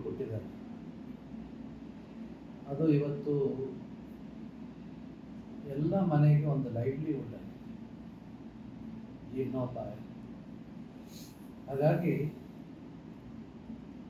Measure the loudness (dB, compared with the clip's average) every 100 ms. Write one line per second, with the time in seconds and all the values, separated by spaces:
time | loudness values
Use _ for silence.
0 | -4 -4 -2 -4 -6 -10 -10 -10 -10 -10
1 | -12 -12 -10 -10 -10 -10 -10 -10 -12 -12
2 | -12 -12 -10 -10 -12 -12 -6 4 8 8
3 | 6 2 4 4 4 2 -2 -4 -10 -12
4 | -12 -12 -12 -10 -12 -10 -12 -12 -12 -12
5 | -12 -12 -12 -12 -10 -10 -4 2 4 6
6 | 8 10 12 10 8 4 2 2 2 2
7 | 0 0 -2 -8 -10 -10 -12 -10 -12 -12
8 | -12 -12 -14 -12 -12 -12 -12 -10 -10 -10
9 | -10 -12 -6 -2 0 0 0 -2 -6 -6
10 | -10 -12 -12 -12 -12 -12 -12 -12 -12 -14
11 | -14 -14 -14 -14 -14 -12 -4 6 8 8
12 | 6 4 2 -2 -12 -14 -14 -14 -14 -14
13 | -14 -14 -12 -12 -12 -14 -12 -12 -10 -12